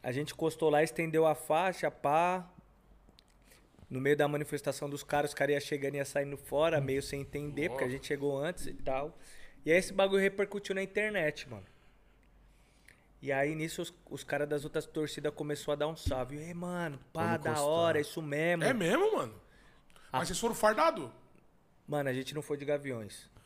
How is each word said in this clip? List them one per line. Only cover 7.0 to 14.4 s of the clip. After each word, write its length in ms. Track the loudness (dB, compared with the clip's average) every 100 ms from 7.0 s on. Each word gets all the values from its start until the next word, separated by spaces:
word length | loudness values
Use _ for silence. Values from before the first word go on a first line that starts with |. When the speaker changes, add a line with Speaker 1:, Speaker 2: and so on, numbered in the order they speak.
Speaker 1:
sem 180 | -2 -8
entender, 480 | -6 -8 -6 -2 -2
porque 160 | 0
a 20 | -2
Speaker 2:
Nossa. 100 | -4
Speaker 1:
gente 100 | -4
chegou 280 | -2 -2 -2
antes 300 | -4 -4 -8
e 60 |
tal. 440 | -4 -2 -2 -4 -10 -20 -16 -18 -8
E 60 | 4
aí 80 | 4
esse 140 | 4
bagulho 280 | 2 4 6
repercutiu 540 | 2 2 -2 -2 -4
na 80 | -4
internet, 680 | -2 -2 0 2 0 -2 -12
mano. 140 | -14 -16 -20 -20 _ _ -20 -20 -20 -20 _ _ _ -20 -20 _ -10
E 80 | -2
aí 220 | 2 2
nisso 280 | 0 -4 -4
os, 120 | -8 -10 -12
os 140 | -12
caras 240 | -4 -2